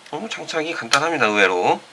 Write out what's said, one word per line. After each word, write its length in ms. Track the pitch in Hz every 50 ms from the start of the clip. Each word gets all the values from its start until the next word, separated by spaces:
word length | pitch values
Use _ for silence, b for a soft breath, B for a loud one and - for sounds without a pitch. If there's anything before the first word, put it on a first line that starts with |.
| - - -
어, 160 | 156 202 226
장착이 420 | - - 165 139 - 165 156 165 165
간단합니다, 520 | - 120 113 123 139 147 165 165 147 120
의외로. 540 | 107 107 104 98 92 92 90 92 127 170 202 - -